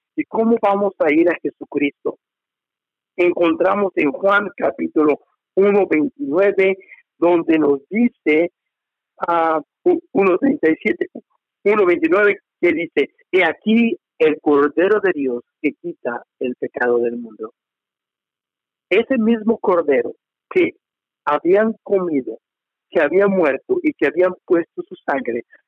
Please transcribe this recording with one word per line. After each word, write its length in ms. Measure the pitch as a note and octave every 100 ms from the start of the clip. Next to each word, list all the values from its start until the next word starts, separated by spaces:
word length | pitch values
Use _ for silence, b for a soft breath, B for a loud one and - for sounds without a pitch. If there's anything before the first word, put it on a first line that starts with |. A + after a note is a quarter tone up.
| _ -
¿Y 80 |
cómo 320 | - - A3+ A#3
vamos 320 | G3+ G3+ G3+ -
a 140 | D#3+
ir 160 | D#3 E3+
a 80 | D#3
Jesucristo? 760 | D3 - - C#3+ C#3+ - - - _ _ _ _ _ _ _ _ _ -
Encontramos 760 | F3 F3 E3+ D#3+ F3 G3+ G3 -
en 160 | D3
Juan 360 | C3 G3 G3+ G3+ -
capítulo 640 | - - E3 D#3+ D3+ C#3 _ _ _ -
uno 300 | G3+ G3+ F#3
veintinueve, 920 | D#3 C#3+ - C#3 E3 G3+ F#3+ F#3+ F#3+ B B B -
donde 400 | E3+ F3 D#3+ D#3+
nos 220 | D3 C#3 -
dice, 600 | G#3 A#3+ _ D#3 D#3 F3 _ _ _ _ _ _ - -
ah, 320 | E3+ D#3+ D#3+ - _
u-, 160 | F4 - -
uno 260 | F#3+ F#3+ F3
treinta 320 | C#4+ D3 D#3+
y 60 | D#3
siete, 280 | G#3+ - - - - _ _ _
uno 200 | G3+ G#3+
veintinueve, 540 | F3+ F3 D#3+ F#3+ G3+ G3+ _ -
que 120 | F3
dice, 420 | E3 E3 - C3 _ _
"He 140 | F#3
aquí 540 | E3 - G#3+ A3+ A#3 - _ -
el 220 | D#3 D3+
Cordero 600 | D#3 C#3+ D3 D#3+ F#3+ G#3+
de 120 | G3
Dios 300 | D3+ C3 A#2+ - _
que 120 | D3
quita 500 | - F3 D#3+ B2+ A#2+ - -
el 140 | B2+ -
pecado 420 | B2+ B2+ B2 A#2+
del 200 | A#2+ A#2+
mundo". 340 | A2+ G#2+ A2 _ _ _ _ _ _ _ _ _ _ _ _ _ -
Ese 260 | G3 A#3 C4
mismo 400 | G#3+ A3+ G#3 A3+
Cordero 600 | - F3 D3 B2+ - - _ _ -
que 220 | F#4 - - _ _ _ _
habían 500 | D3 D3 E3 G3+ A3+ G3+
comido, 560 | - G3 F3 C#3+ A#2 A2 _ _ _ _ _
que 100 | F3
había 260 | D3 F3+ G3+
muerto 520 | F#3+ D3+ C3 - F#3+
y 120 | D3+
que 140 | - D3
habían 260 | D#3 F3+ F3+
puesto 380 | - E3+ E3 -
su 120 | - F#3
sangre 500 | - C#3 A#2+ A#2 - b